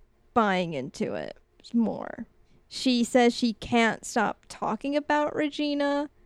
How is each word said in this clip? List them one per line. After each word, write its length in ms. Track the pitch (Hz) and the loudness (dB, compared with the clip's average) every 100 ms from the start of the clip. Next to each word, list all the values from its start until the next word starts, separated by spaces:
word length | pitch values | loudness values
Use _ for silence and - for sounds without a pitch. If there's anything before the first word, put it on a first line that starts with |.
| _ _ _ | _ _ _
buying 400 | - 214 185 170 | 2 2 2 0
into 420 | 151 135 - 214 | -4 -6 -6 -6
it 220 | 95 73 - _ _ - | -6 -8 -14 _ _ -4
more. 520 | 233 220 - 50 50 226 _ _ _ _ | 0 0 -2 -8 -12 -16 _ _ _ _
She 340 | - 262 247 | -4 0 2
says 320 | 233 254 240 | 4 4 4
she 180 | 233 240 | 4 -2
can't 500 | 220 - 240 226 - | -2 -2 2 2 0
stop 400 | - 247 202 - - | -4 -2 0 -2 -10
talking 460 | - - 208 277 | -6 -4 -4 -2
about 400 | 294 294 294 294 | -2 0 0 0
Regina, 760 | - 302 285 294 285 285 285 294 _ | 0 -2 -2 -2 0 0 0 -2 _